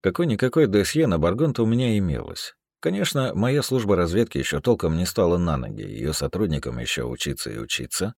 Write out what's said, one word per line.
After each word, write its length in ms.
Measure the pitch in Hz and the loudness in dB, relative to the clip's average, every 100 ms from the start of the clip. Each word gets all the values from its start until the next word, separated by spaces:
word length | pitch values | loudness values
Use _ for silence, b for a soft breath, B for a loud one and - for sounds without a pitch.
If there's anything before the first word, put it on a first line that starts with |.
Какое-никакое 640 | 190 180 170 107 127 160 127 | 0 0 0 2 2 4 4
досье 400 | 104 95 151 151 | 4 2 2 2
на 120 | 85 | 4
Баргонта 440 | 82 110 156 127 | 2 2 0 2
у 20 | |
меня 320 | 113 117 127 107 | 2 2 2 2
имелось. 580 | 92 64 - - - _ _ _ | 0 -2 -6 -12 -14 _ _ _
Конечно, 540 | 160 196 190 143 131 | -2 0 -2 0 -2
моя 280 | - 117 143 | 0 2 2
служба 340 | - 131 104 | 2 0 2
разведки 420 | 92 85 92 113 69 | 2 4 2 0 -2
еще 240 | 65 73 | -2 -2
толком 360 | 123 113 82 80 | 2 2 2 0
не 80 | |
стала 320 | 90 - 87 87 | 0 2 2 4
на 200 | 87 71 | 2 0
ноги, 240 | 55 53 | -4 -10
ее 320 | 50 53 67 | -12 -6 -4
сотрудникам 680 | 78 - - 92 73 67 58 | -2 -4 -2 0 0 -4 -6
еще 300 | 60 - 60 | -6 -4 -6
учиться 400 | 62 71 69 57 | -6 -6 -6 -8
и 80 | 53 | -10
учиться. 580 | 57 - - - 101 | -6 -6 -6 -4 -6